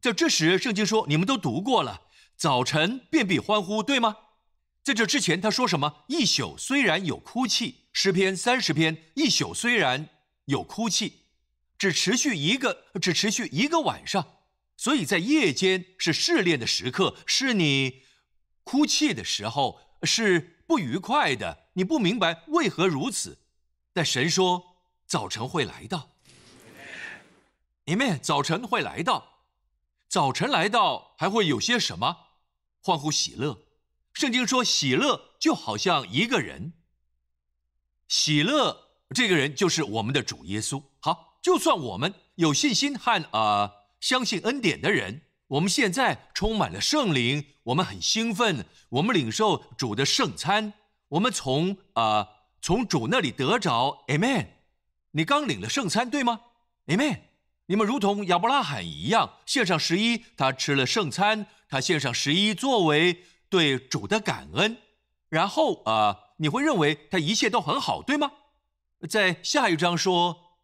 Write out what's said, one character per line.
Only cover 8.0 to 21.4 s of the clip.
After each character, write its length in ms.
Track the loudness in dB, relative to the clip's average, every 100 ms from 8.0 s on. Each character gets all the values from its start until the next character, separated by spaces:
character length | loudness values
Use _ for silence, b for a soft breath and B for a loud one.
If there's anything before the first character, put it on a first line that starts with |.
| 0
篇 240 | 2 2 0
三 240 | 0 0
十 140 | 0
篇 380 | 2 2 0 _
，“一 160 | -2 0
宿 240 | 2 -2
虽 220 | -4 0 2
然 320 | 2 0 -4 _ _ _ -4
有 160 | -4
哭 260 | -4 -4 -2
泣。” 340 | -2 -4 -8 _ _ _ _ _ _
只 140 | -2
持 240 | 0 0 2
续 200 | 0 0
一 200 | 0 0
个， 280 | 0 -4 _ -4
只 120 | -2
持 180 | 0 0
续 180 | -2 -4
一 160 | -2 0
个 140 | 2
晚 260 | 0 -4 -4
上。 320 | -4 -4 _ _ _ _ _
所 180 | 0
以 100 | 0
在 140 | 2 0
夜 340 | 2 2 2
间 340 | 2 0 0 -4 _
是 140 | -2
试 300 | 0 2 2
炼 160 | 2 0
的 80 | 0
时 240 | -2 -4
刻， 260 | 0 -2 -2 -4
是 280 | -2 0
你 480 | 2 2 2 0 -4 b b b _ _ _
哭 220 | -4 0
泣 300 | 2 2 0
的 100 | -2
时 240 | -4 -4 -4
候， 320 | -2 -2 -4 b b
是 600 | -2 0 2 2 0 _ _
不 120 | 0
愉 200 | 0 -4
快 360 | 0 0 2
的。 340 | 0